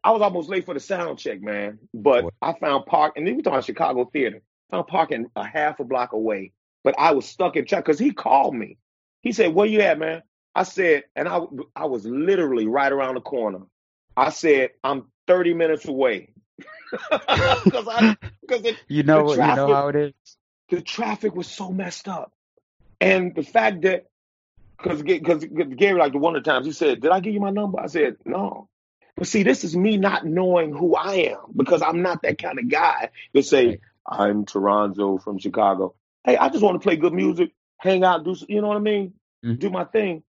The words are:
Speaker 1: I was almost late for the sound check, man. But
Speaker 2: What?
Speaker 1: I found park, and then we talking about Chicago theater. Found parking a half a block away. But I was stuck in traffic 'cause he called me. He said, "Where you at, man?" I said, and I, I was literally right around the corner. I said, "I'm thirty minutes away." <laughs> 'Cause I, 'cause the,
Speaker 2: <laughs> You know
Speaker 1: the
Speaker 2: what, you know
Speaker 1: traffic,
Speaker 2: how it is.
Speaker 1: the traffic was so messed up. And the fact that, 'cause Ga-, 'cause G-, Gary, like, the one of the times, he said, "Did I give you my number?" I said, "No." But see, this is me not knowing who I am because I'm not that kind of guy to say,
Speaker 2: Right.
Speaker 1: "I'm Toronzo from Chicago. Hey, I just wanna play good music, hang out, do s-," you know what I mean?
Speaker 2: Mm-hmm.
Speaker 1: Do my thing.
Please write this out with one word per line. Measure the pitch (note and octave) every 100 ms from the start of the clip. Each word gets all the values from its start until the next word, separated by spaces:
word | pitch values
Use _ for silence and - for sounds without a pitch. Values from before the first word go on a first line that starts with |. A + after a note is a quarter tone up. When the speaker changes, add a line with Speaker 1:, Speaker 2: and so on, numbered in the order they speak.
Speaker 1:
I | -
was | A3+
almost | G#3 F3+ D#3
late | F#3 E3+
for |
the | C#3+
sound | - F#3 E3+ C#3
check, | C#3 G2+
man. | G#2 G#2 G2+ G#2+ _
But | A#2 G#2+ B2 E2+
Speaker 2:
What? | _
Speaker 1:
I | D#3+
found | E3 D3+ C3+ -
park, | E3 D3+ D3
and | E3+
then | B3+
we |
talking | D#4 C#3
about | -
Chicago | - - B2+ B2
theater. | D3+ A#2 G#2 _ _ _
Found | E3+ -
parking | F3+ E3 B2 A#2+ -
a | G2+
half | D#3 D3+ D3
a | B2
block | B2+ B2
away. | A2 A2 G2+ F#2+ _ _ _
But | C3+ C3+
I | D#3
was | F3+ -
stuck | - F3+ D#3+
in | C#3
traffic | F#3+ -
'cause | D3+
he | C4+
called | G#3 - - - B2
me. | - - _ _ _ _
He | A#3
said, | A3+ F#3+
"Where | D#3+ G#3+
you | G#3+
at, | F#3+ D#3
man?" | D#3+ E3 _ _ _ -
I |
said, | F#3 - F3 D3 - -
and | E3
I, | F3 E3 C3 - -
I | D3+
was | B2 G#2
literally | C3 E3+ F#3+ D3+ A#2+ A2
right | C3 C#3
around | C#3 C3 B2+
the |
corner. | - C3+ G#2+ F#2+ - _ _ _ _ -
I | C#3+
said, | D#3 E3 C#3 B2+ _
"I'm | C3 C#3 - _ -
thirty | F3+ F3
minutes | E3+ D#3+ D3+ D#3+
away." | C3+ C3 G2 - _ _ - - - -
<laughs> | - -
'Cause | D4+ - - - C4 G3 B3 G#3+
I, | A3+ A3 G#3 - - -
'cause | B3
the, | A3+ A3
Speaker 2:
<laughs> | _
You | D3
know | C#3+ D#3
Speaker 1:
the | D3
Speaker 2:
what, | D3
you | D3
know | C3+ C#3+
Speaker 1:
traffic, |
Speaker 2:
how | C#3 C#3+
it | D3
is. | D3 _ _ _ _ _ _
Speaker 1:
the | F3
traffic | - - A3+ G#3 G#3+ F3
was | E3+
so | - F#3
messed | F#3 F3+ - G3
up. | F3 C3 _ _ _ _ _ _ _
And | F#3+ F#3+ F3+ E3
the |
fact | C#3+ A#3 A3 F#3
that, | F#3 F#3 _ _ _ _ _ _ - _
'cause | - D3+
Ga-, | D3 F3
'cause | D#3+ D#3+ D#3
G-, | D3+ D3 B2+
Gary, | G3+ F#3
like, | D3
the | C#3
one | D#3+ D#3
of |
the | D#3
times, | C3 C#3+
he |
said, | D3 D#3 A#2
"Did | C#3+
I | F#3+
give | F#3+
you | G#3
my | G3
number?" | G3+ G3+ F#3
I | -
said, | E3 C#3 - -
"No." | F#3 G3+ - - _ _ _ _ -
But | F3+
see, | A3
this | G3 C4
is | F3 E3+
me | G3+ G#3
not | F#3+ - D#3+
knowing | E3 F#3 F3 D#3
who | C#3+ F3 D3+
I | F3 F#3+ D3 -
am | - -
because | C3 E3
I'm | D#3 E3+
not | F3+ E3+
that | E3 D3
kind | E3 C3+
of | A#2+
guy | D3 E3 - A#2 - - C#3+
to |
say, | C#3 C#3 A#2+
Speaker 2:
Right. | - _ _ -
Speaker 1:
"I'm | - G2+ G#2 G2+
Toronzo | G2+ G2+ G#2 G2+ F#2+ G2 F#2+
from | - G2
Chicago. | G2 G2 G2+ F#2+ F#2+ _ _ _ -
Hey, | B3
I | C4
just | C4
wanna | G3+ F3+
play | G3 D#3+
good | E3
music, | F3 G3 F3 E3+ _ _ _
hang | F#3 F#3
out, | F#3 E3+
do | D#3+
s-," | F3+ -
you | G#3
know | G#3
what | G#3
I |
mean? | G#3+ G#3 F#3+ _ _ _ A#2
Speaker 2:
Mm-hmm. | A#2
Speaker 1:
Do | F#3+
my | F#3 F3
thing. | A3 G3+ D#3+ _